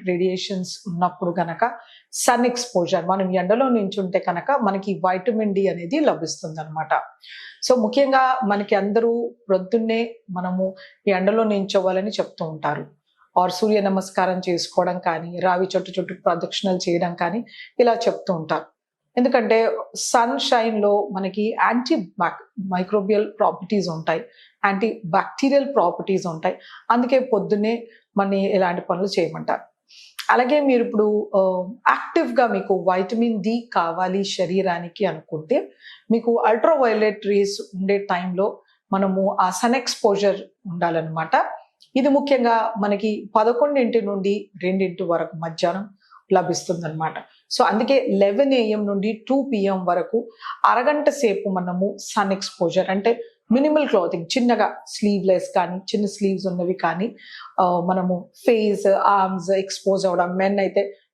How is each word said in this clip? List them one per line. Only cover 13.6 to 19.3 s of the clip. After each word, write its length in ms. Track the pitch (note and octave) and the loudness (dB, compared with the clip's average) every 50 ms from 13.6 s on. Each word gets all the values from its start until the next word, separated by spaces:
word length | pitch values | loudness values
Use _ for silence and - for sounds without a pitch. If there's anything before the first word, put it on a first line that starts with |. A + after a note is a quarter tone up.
| A3 G#3+ G#3+ G#3 | 2 2 4 4
నమస్కారం 600 | G3 G3 G3 F#3+ F#3 - - G3 F#3 F#3 F3+ F3+ F3+ F#3 | 2 2 0 0 -2 -2 -2 0 0 0 0 -2 -2 -2
చేసుకోవడం 500 | F3 E3 - - - - F3 F3+ F3+ F3+ | -2 -2 -4 -2 0 0 2 2 0 -2
కానీ, 420 | - F3 E3 D#3+ E3 E3+ F3 F3 | -2 -2 -2 -4 -6 -8 -6 -2
రావి 260 | F#3 F#3 F3+ F3+ F#3+ F#3+ - | 0 2 2 2 0 0 -2
చెట్టు 160 | F#3 F#3 - - F#3 | -4 -4 -4 -6 -6
చుట్టూ 160 | F3 - F3+ - - | -6 -6 -6 -2 -2
ప్రదక్షిణలు 540 | F#3+ E3+ E3+ F3 - - - - G3 F#3 F3+ - F#3 | -2 0 -2 -4 -6 -6 -4 -2 -2 -2 0 0 0
చేయడం 240 | E3+ E3+ F3+ F3 F3 | 0 0 0 -2 -2
కానీ 300 | - F3 E3+ F3+ A#3+ A#3+ - - - - - _ - | -4 -4 -4 -4 -4 -8 -10 -14 -20 -20 -4 _ 2
ఇలా 160 | A#3+ A#3+ A3+ | 4 4 2
చెప్తూ 400 | G3+ - G3 - - - - F3+ | 2 0 -2 -2 -2 -2 -4 -4
ఉంటారు. 300 | D#3+ D#3 D3+ D#3+ D#3 - - _ _ _ _ _ _ _ _ - | -4 -2 -4 -4 -4 -6 -8 _ _ _ _ _ _ _ _ 0
ఎందుకంటే 540 | A#3+ B3 C4 | 2 2 4